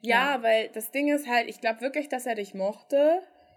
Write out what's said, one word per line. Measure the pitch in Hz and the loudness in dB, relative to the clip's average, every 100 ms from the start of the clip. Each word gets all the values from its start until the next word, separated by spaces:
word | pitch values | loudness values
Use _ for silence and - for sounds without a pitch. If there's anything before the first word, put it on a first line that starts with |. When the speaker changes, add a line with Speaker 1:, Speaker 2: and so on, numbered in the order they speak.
Speaker 1:
Ja, | 226 233 277 269 | 2 2 2 0
Speaker 2:
Ja. | |
Speaker 1:
weil | 226 220 220 | 2 2 2
das | 226 220 | -8 -6
Ding | 269 285 | -2 0
ist | 294 277 | 0 0
halt, | 240 233 | 0 -2
ich | 220 | -4
glaub | 226 226 | -4 -2
wirklich, | 254 285 294 | -4 -6 -6
dass | 254 247 | -6 -6
er | |
dich | 226 202 | -6 -8
mochte, | 190 196 208 _ 277 294 349 370 _ _ | -6 -6 -6 _ 2 4 2 -2 _ _